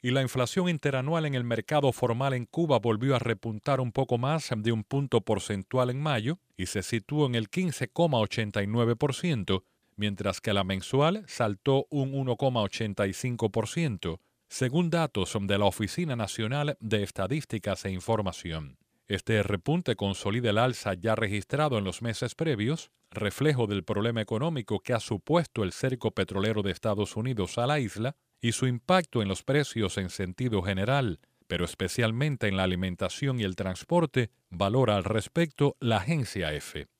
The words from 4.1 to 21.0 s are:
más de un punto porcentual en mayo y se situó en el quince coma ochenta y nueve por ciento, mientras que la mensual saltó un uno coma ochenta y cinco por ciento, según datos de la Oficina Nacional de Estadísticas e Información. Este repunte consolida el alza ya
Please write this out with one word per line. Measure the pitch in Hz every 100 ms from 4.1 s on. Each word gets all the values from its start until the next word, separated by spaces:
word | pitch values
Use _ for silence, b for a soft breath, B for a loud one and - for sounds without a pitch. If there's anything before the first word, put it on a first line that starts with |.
| 120
más | 127 156 - 117
de | 107
un | 113
punto | 104 139 139 120
porcentual | - 104 - 101 95 127 123
en | 127
mayo | 156 131 110 170 _ _
y | 92
se | 104
situó | 92 117 - 147 143
en | 120
el | 110
quince | - 180 - 127
coma | - 170 127
ochenta | 107 - 110 104
y | 101
nueve | 113 117 117
por | 147
ciento, | 131 175 135 95 95 - _ _ -
mientras | 104 101 101 92
que | -
la | 101
mensual | 95 98 - 135 147 202 196
saltó | - 113 101 - 135 -
un | 147 135 139
uno | 131 120
coma | 135 123
ochenta | 104 - 110 98 101
y |
cinco | 92 127 120 110
por | 107 110
ciento, | - 165 98 90 82 _ _ _
según | - 131 143 175
datos | 165 160 - 92 110
de | 98 98
la | 101
Oficina | - 104 - 175 120
Nacional | 107 - 110 139 147 -
de | 113 104
Estadísticas | 101 - 95 151 - 110 101 95 98
e |
Información. | 92 - 110 101 - 85 80 73 65 _ _ _
Este | 98 - 107
repunte | 101 101 - 165 175 113
consolida | 101 98 - 110 120
el | 104
alza | 123 120 -
ya | 92